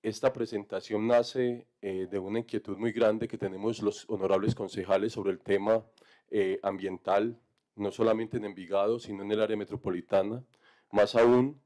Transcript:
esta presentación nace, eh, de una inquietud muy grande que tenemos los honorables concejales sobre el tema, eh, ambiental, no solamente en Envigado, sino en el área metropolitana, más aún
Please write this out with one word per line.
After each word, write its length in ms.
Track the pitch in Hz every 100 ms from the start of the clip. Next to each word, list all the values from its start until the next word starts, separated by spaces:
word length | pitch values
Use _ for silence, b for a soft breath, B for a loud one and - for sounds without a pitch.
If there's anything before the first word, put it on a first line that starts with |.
esta 280 | 110 110 131
presentación 760 | 127 117 104 104 95 - 104 110
nace, 600 | 120 117 131 123 120 - _
eh, 260 | 101 95 92
de 100 | 98
una 200 | 95 113
inquietud 380 | 117 107 - 98
muy 140 | 117
grande 360 | 113 113 110 117
que 100 | 110
tenemos 440 | 98 95 107 110
los 260 | 104 - -
honorables 440 | 104 95 95 104
concejales 600 | - 98 101 92 98 107
sobre 180 | 113 98
el 80 | 95
tema, 440 | - 98 101 113 113 b b b _
eh, 300 | 104 95 92
ambiental, 800 | 101 95 95 92 - 98 113 117 _ _ _ -
no 160 | 101
solamente 460 | - 113 110 110 120
en 80 | 104
Envigado, 540 | 95 90 98 101 117
sino 240 | 110 101
en 80 | 101
el 100 | 107
área 160 | 110 107
metropolitana, 840 | 98 101 101 90 - 98 98 120 - b b b b
más 240 | 101 101 120
aún 440 | 117 123 135 147